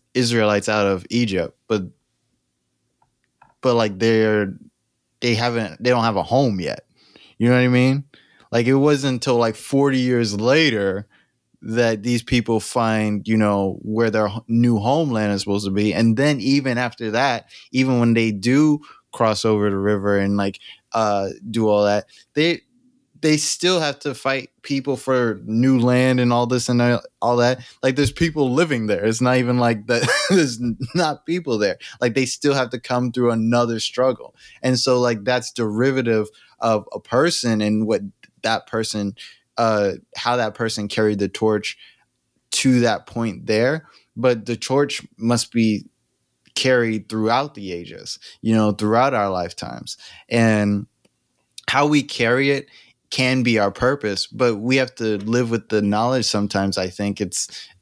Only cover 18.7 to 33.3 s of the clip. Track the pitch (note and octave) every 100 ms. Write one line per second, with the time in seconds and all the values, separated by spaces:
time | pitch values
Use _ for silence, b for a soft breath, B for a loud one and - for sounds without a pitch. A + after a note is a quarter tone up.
18.7 | D3 B B _ - A2+ G#2 A2 G#2+ G#2
19.7 | G2 G2 G#2 G2+ G2+ G2 G2+ G2 - B
20.7 | B _ A2+ G#2+ G2+ G2 - A2 A2+ G#2+
21.7 | G#2 G#2 G#2 b b _ D3 E3 D#3 _
22.7 | _ _ _ _ _ D#3 D3+ - - F3+
23.7 | F3+ D3 C#3 D3 A#2+ C3+ C3+ B2 _ -
24.7 | C#3 C#3+ B2+ - B2+ A#2 G2 - A2+ C3
25.7 | B2+ B2 B2 B2+ B2+ B2 A#2+ A#2+ B2+ -
26.7 | A#2+ A#2+ A#2+ - _ A#2 A#2+ A#2+ B2+ B
27.7 | B C3 C3 C3+ - E3+ D#3 C3 C3+ E3
28.7 | B2 G#2+ F#2+ A2 A2+ B2 B2+ B2 B2 A#2+
29.7 | G#2+ A2 A#2 B2+ B4+ D5 F#3+ D#3+ A2+ A#2+
30.7 | - B2 F3 D#3 C#3 - F3 D3+ A2 G2+
31.7 | - B B B2 A2+ B2+ - D3 C#3 A#2+
32.7 | B2 - B2 B2 B2 A#2+